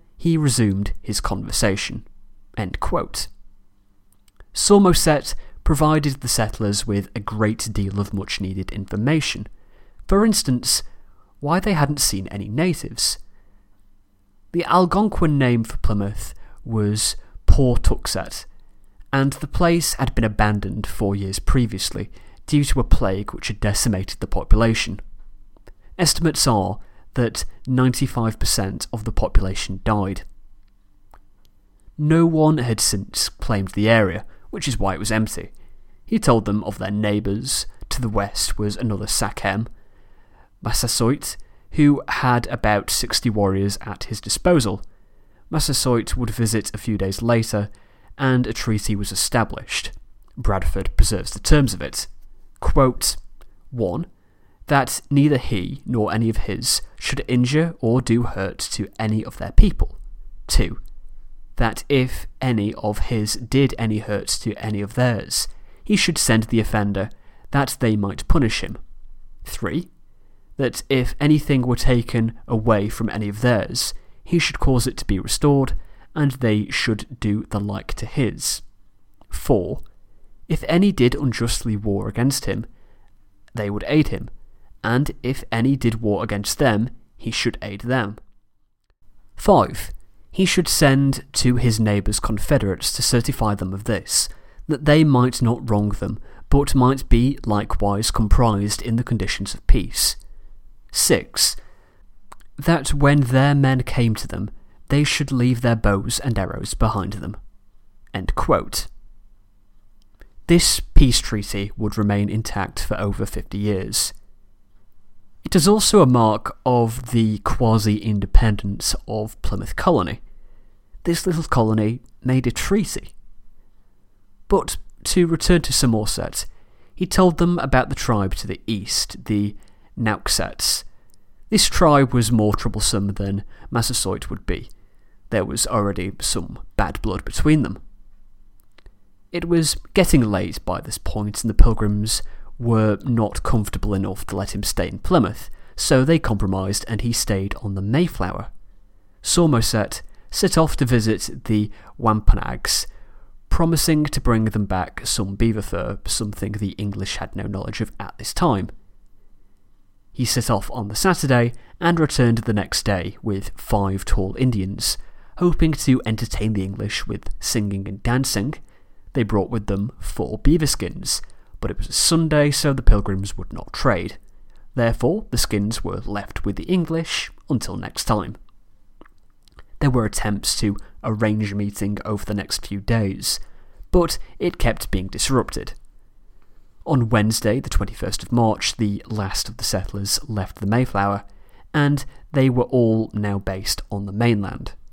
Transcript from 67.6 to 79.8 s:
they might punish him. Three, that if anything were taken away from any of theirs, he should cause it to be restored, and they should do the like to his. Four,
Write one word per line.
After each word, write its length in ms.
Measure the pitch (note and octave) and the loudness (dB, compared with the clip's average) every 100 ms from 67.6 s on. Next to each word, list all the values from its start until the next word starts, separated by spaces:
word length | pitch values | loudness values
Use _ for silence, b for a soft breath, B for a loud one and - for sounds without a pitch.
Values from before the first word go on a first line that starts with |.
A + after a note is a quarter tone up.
| C3+ - | -2 0
they 160 | A#2 G#2+ | 0 0
might 320 | G2 - - | -2 -4 4
punish 340 | D#3+ A#2 - | 4 4 0
him. 160 | F#2+ - - - - - - - | -6 -10 -12 -14 -16 -16 -16 -16
Three, 460 | - - G2 D#3 F3+ - - - - - - - | -12 -8 -4 -4 -6 -14 -20 -20 -20 -20 -16 -4
that 260 | C3 - - | -2 -2 -2
if 260 | C3 B2 - | 0 0 2
anything 420 | D3 D3+ - C#3 | 4 4 4 0
were 140 | B2 A#2+ | 2 2
taken 580 | - A#2+ A#2+ A#2 A2+ B - | 4 4 2 0 0 B -4
away 420 | A2+ A2+ G#2+ G#2+ | -2 2 2 0
from 200 | - A2+ | -4 -6
any 200 | G#2 G#2 | -4 -6
of 120 | G#2 | 0
theirs, 520 | B2 A2 - A#2+ - - b b | 2 2 0 -4 -6 -8 b b
he 160 | - E3+ | -2 0
should 200 | - - | 0 2
cause 280 | - B2+ B2 | 2 4 0
it 100 | - | -4
to 80 | - | -2
be 140 | F#2+ | -2
restored, 540 | - - D3 C#3 C3 - b b b D#3 | -2 0 4 4 2 -2 b b b -2
and 160 | C#3+ | 0
they 340 | B2+ A#2 G#2+ G#2 | 0 0 2 0
should 500 | - - G#2+ - B2 | -2 -2 -2 -6 -6
do 260 | G#2+ G#2 - | -2 -2 -2
the 100 | G#2 | -4
like 340 | G#2 G2+ - - | -4 -6 -6 -8
to 100 | A2+ | -4
his. 560 | - A2 C#2+ - - - - - - - - - | -2 -2 -2 -6 -6 -10 -20 -20 -20 -20 -20 -10
Four, 520 | - - G2+ F2 C#3 | -6 0 2 0 -6